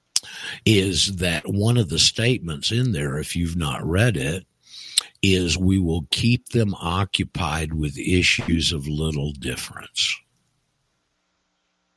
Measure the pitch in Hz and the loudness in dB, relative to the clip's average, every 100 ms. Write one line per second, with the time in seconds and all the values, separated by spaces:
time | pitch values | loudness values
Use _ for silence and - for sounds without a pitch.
0 | _ - - - - - - 107 95 85 | _ -6 -6 -14 -12 -2 4 4 4 2
1 | 95 95 90 82 - 101 110 120 87 80 | 0 0 -2 -2 -2 2 4 4 2 2
2 | - - 113 127 82 73 - 113 127 87 | 2 2 0 0 -2 -6 -2 0 0 0
3 | 71 71 76 87 85 87 78 67 78 90 | -2 -4 -4 -2 -2 -2 -4 -4 0 2
4 | 120 85 67 78 - _ _ - - - | 4 2 -2 -4 -8 _ _ -18 -8 -4
5 | - _ 98 92 87 82 92 95 85 85 | -4 _ 2 4 2 2 2 4 2 0
6 | 69 - 117 120 - 117 107 92 85 90 | -2 0 2 2 0 0 0 -2 -2 -2
7 | 98 - 82 - 85 78 78 78 76 69 | 0 -2 -4 -4 -2 -2 -2 -2 -2 -2
8 | - 90 85 - - 82 73 82 69 76 | 2 2 4 0 0 0 0 -2 -4 -2
9 | 78 76 73 71 64 62 - - - - | -2 -2 -4 -6 -8 -8 -10 -12 -10 -4
10 | - - _ _ _ _ _ _ _ _ | -4 -4 _ _ _ _ _ _ _ _
11 | _ _ _ _ _ _ _ _ _ | _ _ _ _ _ _ _ _ _